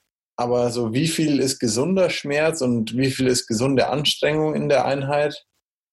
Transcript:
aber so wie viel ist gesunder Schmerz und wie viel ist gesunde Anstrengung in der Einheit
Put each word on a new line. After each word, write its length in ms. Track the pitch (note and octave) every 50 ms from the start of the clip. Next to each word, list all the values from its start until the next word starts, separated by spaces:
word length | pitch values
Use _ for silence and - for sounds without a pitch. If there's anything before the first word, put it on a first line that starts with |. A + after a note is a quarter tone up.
| _ _ _ _ _ _ _
aber 340 | - B2 A#2+ B2 B2 A#2+ A#2+
so 220 | A2 B2 A#2+ A2
wie 160 | A2 C3+ E3 D#3+
viel 300 | D#3+ - D#3+ D3+ C#3+ C3
ist 180 | C3+ C3+ - -
gesunder 500 | C3 A#2 G#2+ A#2 C#3 E3+ F#3+ F#3+ F3+ D#3+
Schmerz 500 | - - - C#3+ C#3+ D3 D#3 D#3+ D#3 -
und 360 | C3+ B2 A#2+ A#2 A2 A2 A2+
wie 140 | B2 C3+ C3
viel 180 | C3 - C3 B2
ist 180 | B2 B2 -
gesunde 420 | - A#2 G#2+ B2+ C#3 C#3 B2 - -
Anstrengung 640 | B2+ D3 D3 - - - - D3 D3+ D#3 D#3 D#3 D3
in 140 | D3 D3 D3
der 160 | C#3+ B2+ B2
Einheit 640 | B2+ C#3 C#3+ C3+ C#3 D3 D3 D3 D3 D3 - - _ _ _ _ _ _ _ _ _